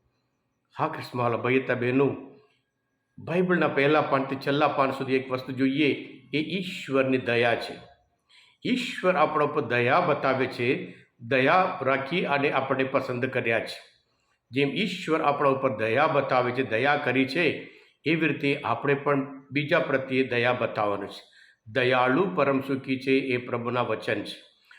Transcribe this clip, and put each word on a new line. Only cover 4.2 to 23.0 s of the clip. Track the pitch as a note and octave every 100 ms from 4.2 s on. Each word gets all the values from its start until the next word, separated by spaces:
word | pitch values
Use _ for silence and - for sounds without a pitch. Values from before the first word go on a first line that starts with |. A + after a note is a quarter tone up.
| C3 C3+
છેલ્લા | D3 C#3+ D3
પાન | C#3+ C3+
સુધી | C3 C3 C3
એક | C3
વસ્તુ | B2+ -
જોઈએ, | B2+ C3+ C#3 C#3+ - - - -
એ | C#3+
ઈશ્વરની | D3+ F#3+ F#3 - - C3+ C3 C3
દયા | A#2 A#2 A#2+ A2+
છે. | - - - - _ _ _ _ _ _ F#3
ઈશ્વર | B3+ - - F#3 D3
આપણા | D3+ D#3
ઉપર | C#3+ D3+
દયા | A#2+ A#2+ A#2+ D#3+
બતાવે | D3+ C#3+ C#3 C3 B2+
છે, | - A#2+ E3+ F3+ - _ _
દયા | A#2 C3 C3+ F3+ F#3 -
રાખી | C3 C3+ C3 F3
અને | F3 C#3 C#3
આપણને | C#3 B2+ C3
પસંદ | C3 C3+ C3 B2 B2
કર્યા | B2 A2+ A2+
છે. | G#2+ - - _ _ _ _ _ _
જેમ | B2 C#3
ઈશ્વર | C3 G#3 - - D#3
આપણા | C#3+ C#3+ C#3+
ઉપર | C3+ C3+ G#2+
દયા | A2 A#2+ D#3
બતાવે | E3+ - B2+ B2
છે, | B2
દયા | C3 A2 C#3 C#3+
કરી | C3+ B2+
છે, | C3 E3 D#3 G2 - - _ _
એવી | C#3+ D#3+ D#3
રીતે | C3 C#3+ C#3
આપણે | A2 A#2 C#3
પણ | C#3 D3 C#3 C3+ - -
બીજા | C3+ D3 E3+
પ્રત્યે | - C3+ - C3
દયા | B2+ A#2+ A#2+
બતાવવાનું | A#2+ A2+ - G#2 G2+ G2
છે. | - - - - _ A2+
દયાળુ | A2 B2 B2+ B2+ C3+ F#3
પરમ | F3+ C#3 C3+
સુખી | C3+ C3 C#3 C3